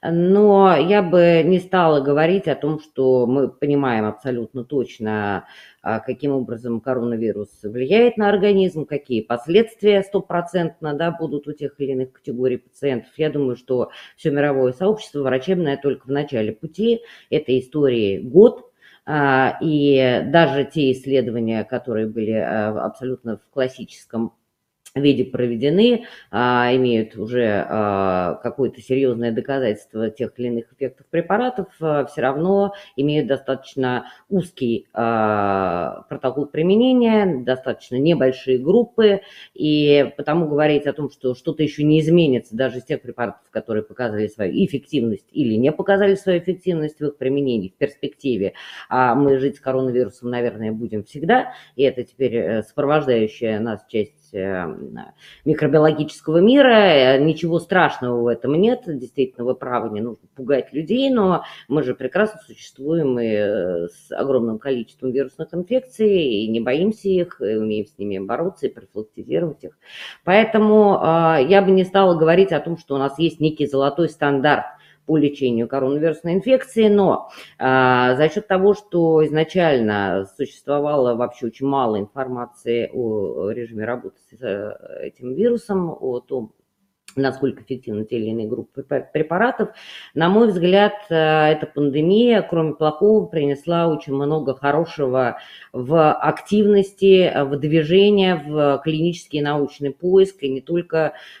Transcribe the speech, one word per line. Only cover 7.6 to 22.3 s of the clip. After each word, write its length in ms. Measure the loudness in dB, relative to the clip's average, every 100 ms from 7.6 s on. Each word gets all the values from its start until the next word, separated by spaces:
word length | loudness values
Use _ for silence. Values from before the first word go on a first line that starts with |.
влияет 560 | -12 -8 0 2 2 2
на 100 | 0
организм, 580 | 2 2 2 2 -2 -6
какие 360 | -8 _ -6
последствия 800 | -4 -6 2 2 2 0 2 2
стопроцентно, 960 | 0 -6 -4 -6 -2 -4 -4 -6 -8 -2
да, 160 | -4
будут 360 | -4 -6 -6 -8
у 60 |
тех 260 | -10 -10 _
или 120 | -6
иных 200 | -4 -6
категорий 460 | _ -12 -4 -2 -2
пациентов. 540 | _ _ -4 -4 -6 _
Я 120 | -4
думаю, 260 | -2 -4 -4
что 360 | _ -4 -4 -8 -20 _
все 140 | -4
мировое 420 | 0 0 2 0
сообщество 480 | 0 -2 -2 -4 -6
врачебное 560 | -2 -2 -2 -2 0 -2
только 300 | -2 -4 -4
в 40 |
начале 400 | -4 -4 -4 -4
пути 480 | -6 -14 -4 -2 -2 -4 -20 _
этой 300 | -4 0 -2
истории 580 | -2 0 0 2 0 -2
год, 540 | 2 6 6 4 -18 _ _ _ -6
а, 540 | 0 2 2 2 -2
и 600 | -2 0 4 4 4 2 2
даже 400 | 4 4 2 -4
те 260 | -2 0
исследования, 720 | -2 0 0 0 -2 -2 -4
которые 440 | -4 -8 -6 -4 -4
были, 240 | -4 -4